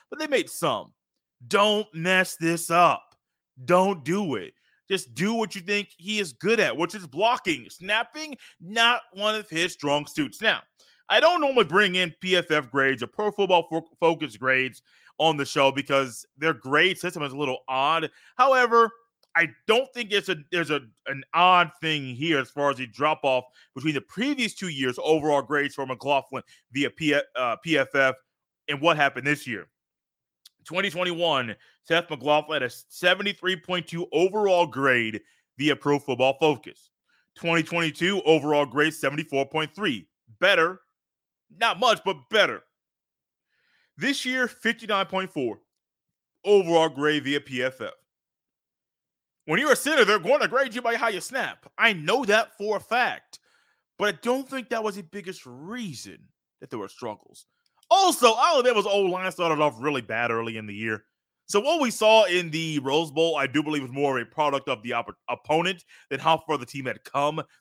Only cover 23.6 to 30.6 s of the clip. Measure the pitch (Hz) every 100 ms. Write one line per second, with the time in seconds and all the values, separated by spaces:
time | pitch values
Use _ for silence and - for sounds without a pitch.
23.6 | _ 135 147 143 - - 262 269 220 -
24.6 | 185 139 131 123 - 156 147 143 120 147
25.6 | 143 - 135 123 131 139 - 131 - _
26.6 | _ 127 139 - 156 143 139 123 123 110
27.6 | 165 147 135 143 135 127 _ _ _ _
28.6 | - 143 160 156 139 127 135 147 - 104
29.6 | 80 _ _ _ _ _ _ _ _ _